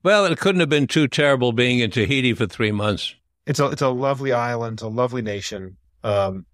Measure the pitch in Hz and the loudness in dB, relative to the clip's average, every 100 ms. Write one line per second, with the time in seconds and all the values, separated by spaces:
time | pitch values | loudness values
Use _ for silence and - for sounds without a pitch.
0 | 180 208 196 160 190 180 160 147 135 160 | 2 4 4 2 0 2 2 2 2 2
1 | 143 - 147 135 123 117 123 123 113 120 | 0 2 2 4 2 2 2 2 0 0
2 | 101 135 127 110 107 - 110 104 104 92 | 0 2 0 0 -2 -2 -2 0 -2 -2
3 | - - _ _ - 143 143 - 135 123 | -6 -12 _ _ -4 0 0 0 -2 0
4 | 139 135 135 120 120 120 117 110 113 110 | -2 -2 -2 -2 -2 -4 -6 -8 -6 -2
5 | 123 123 107 101 - 101 95 92 _ _ | -2 -2 -6 -6 -8 -10 -12 -18 _ _
6 | 113 101 98 95 - | -2 0 0 -4 -12